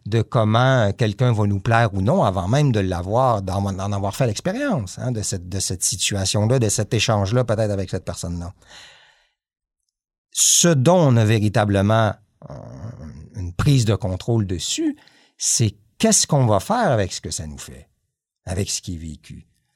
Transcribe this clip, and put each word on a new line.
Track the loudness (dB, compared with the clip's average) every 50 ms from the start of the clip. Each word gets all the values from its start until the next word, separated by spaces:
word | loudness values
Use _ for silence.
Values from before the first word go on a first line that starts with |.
| _
de | -2 -2 -2
comment, | 0 0 0 2 2 4 4 4 4 4 4 4 2 0
euh, |
quelqu'un | 0 0 -2 -2 0 0 0 2
va | 2 2 2
nous | 0 0 0
plaire | 0 2 2 2 2 2 0
ou | 0
non | 0 2 2 2
avant | 2 2 0 0 -2
même | 0 2 2 2 2
de | 2 2
l'avoir, | 0 0 -2 -4 -4 -2 -2 0 2 2 0 0
d'en, | -2 -4 -2 -2 -2 -2
d'en | -4 -4 -6 -4
avoir | -4 -4 -4 -4 -2
fait | -2 -2
l'expérience, | -2 -2 -4 -6 -6 -4 -4 -4 -2 -2 -4 -4 -6 -10 -8
hein, | -6 -6
de | -6 -4
cette, | -6 -6 -6 -8 -8 -8
de | -6 -6
cette | -4 -4 -4 -4
situation-là, | -4 -4 -2 -2 -4 -2 -2 -2 -2 0 0 0 2 2 2 2
de | 2 0
cet | 0 -2 -2 -2
échange-là, | 0 0 0 2 2 0 0 0 0 0 0
peut-être | 0 0 0 0 -2
avec | -2 -4 -4 -6
cette | -6 -8 -8
personne-là. | -8 -10 -8 -8 -8 -8 -8 -8 -10 -12 _ _ -20 -20 -20 -20 -20 -20 -20 _ _ _ _ _ _ _ _ _ _ _ _ _ _ _ _ _ _ _ _ _ _ _ _ _ _
Ce | -4 0 2 4 4 6 6 6
dont | 4 4 4 4 6 6
on | 6 6 6
a | 6 4
véritablement, | 4 4 2 2 2 2 2 2 4 4 4 4 4 4 4 2 2 -2 -4 _ _ _ _ -20 -18
euh, | -18 -18 -18 -18 -16 -14 -14 -14 -14 -14 -16 -16 -16 -18 -20 -14 -12
une | -10 -10 -8 -4
prise | 0 2 4 4 4 4
de | 4 2
contrôle | 0 0 -4 -4 -4 -2 -2 0 0 0
dessus, | -2 -4 -6 -4 -6 -4 -2 -2 -2 -2 -4 _ _ _ _ _ _ _ _
c'est | -4 -2 0 0 0 0 -2 _ _ _ _
qu'est-ce | _ -2 0 0 0 0
qu'on | 2 2 2 2
va | 2 2 0
faire | 0 0 -2 0 2 2
avec | 2 0 0 -2 -6
ce | -10
que | -10 -10
ça | -10 -8 -10
nous | -12 -12
fait, | -14 -16 -18 -18 -20 -20 _ _ _ _ _ _ _ _ _ _ _ _
avec | -6 -4 -4 -4 -4
ce | -6 -8
qui | -8 -10 -10
est | -10
vécu. | -10 -12 -14 -14 -18 -20 -20 -20 -20 _ _ _ _ _ _